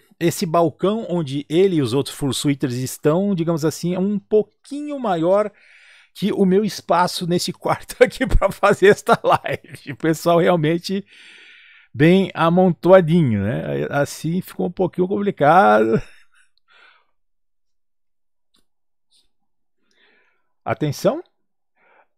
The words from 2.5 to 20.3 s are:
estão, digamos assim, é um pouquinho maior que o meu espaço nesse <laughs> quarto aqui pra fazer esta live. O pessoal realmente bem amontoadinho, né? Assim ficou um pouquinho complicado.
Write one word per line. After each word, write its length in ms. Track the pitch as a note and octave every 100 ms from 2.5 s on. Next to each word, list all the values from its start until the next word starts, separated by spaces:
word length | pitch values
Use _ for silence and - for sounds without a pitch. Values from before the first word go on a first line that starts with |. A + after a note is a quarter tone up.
| C#3 C#3
estão, 600 | B2 B2+ - D3+ D#3+ G3+
digamos 300 | F#3+ E3 E3
assim, 300 | D#3 - E3+
é 40 | F3+
um 200 | F#3+ G#3
pouquinho 840 | - G#3+ G#3 _ - C#4+ D4 C#4+
maior 500 | A#3 E3+ E3 G3 G#3 - _ _ _ _ _
que 160 | - G3+
o 140 | -
meu 200 | F#3+ F#3
espaço 640 | G#3+ - - F3 F3+ - F3
nesse 260 | F3+ -
<laughs> 0 |
quarto 440 | - E3 D#3 - -
aqui 220 | B3+ - B3+
pra 260 | - F#3+
fazer 360 | - G3 G#3+ F#3+
esta 300 | G#3 - A3+
live. 680 | - E3+ - C#3 - C#3+ -
O 40 | C3
pessoal 420 | D#3+ D#3+ E3+ E3+
realmente 680 | F#3 F3+ D#3 E3+ - G3 - - - - - - _ _ _
bem 380 | - D#3+ F#3 F#3
amontoadinho, 1080 | - E3 F3 F#3 D#3+ E3+ F#3+ D#3+ F3 C#3+ G#2
né? 440 | G2 D3 D3+ C#3+ D3
Assim 500 | C#3 C#3+ - D#3 F3+
ficou 260 | - - F#3
um 60 |
pouquinho 360 | - F3+ - F3+
complicado. 920 | G#3 G3+ - C#3+ E3+ G#3 G#3+ A3 A3+ - - _ _ _ _ _ _ _ _ _ _ _ _ _ _ _ _ _ _ _ _ _ _ _ _ _ _ _ _ _ _ _ _ _ _ _ _ _ _ _ _ _